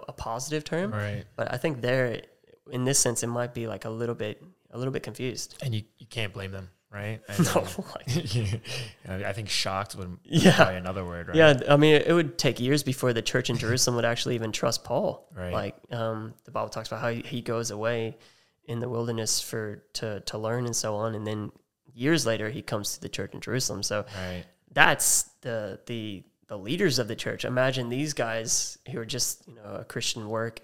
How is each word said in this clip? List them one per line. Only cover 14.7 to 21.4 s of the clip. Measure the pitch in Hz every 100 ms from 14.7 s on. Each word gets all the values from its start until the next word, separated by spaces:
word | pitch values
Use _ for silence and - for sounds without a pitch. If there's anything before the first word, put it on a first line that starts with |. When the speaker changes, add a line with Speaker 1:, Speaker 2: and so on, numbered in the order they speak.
| 117
Speaker 1:
Paul. | - 131 190 - -
Speaker 2:
Right. | - 90
Speaker 1:
Like, | 107 98 - -
um, | 117 113 110 113 -
the | -
Bible | 120 107
talks | 113 113
about | 110
how | 117
he, | 117
he | - 120
goes | 117 117 113
away | 104 110 117 113 - - _ _ _ -
in | 117
the | 120
wilderness | 117 120 113 110 -
for, | - 113 107 104 -
to, | - 113 101
to | - 110
learn | 110 120 120
and | 110
so | 110 104
on, | 113 107
and | 107
then | 107